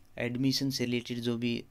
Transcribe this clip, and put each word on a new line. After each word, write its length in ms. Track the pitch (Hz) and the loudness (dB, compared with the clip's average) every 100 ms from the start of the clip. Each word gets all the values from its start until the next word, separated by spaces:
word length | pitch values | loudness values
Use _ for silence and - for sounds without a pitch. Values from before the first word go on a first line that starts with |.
| - - | -18 -6
एडमिशन 500 | 120 123 135 127 139 | -4 2 2 4 0
से 160 | 127 120 | 0 0
रिलेटेड 340 | 120 120 120 | 0 -2 -2
जो 180 | 120 117 | 0 0
भी 260 | 120 117 - | 0 -2 -6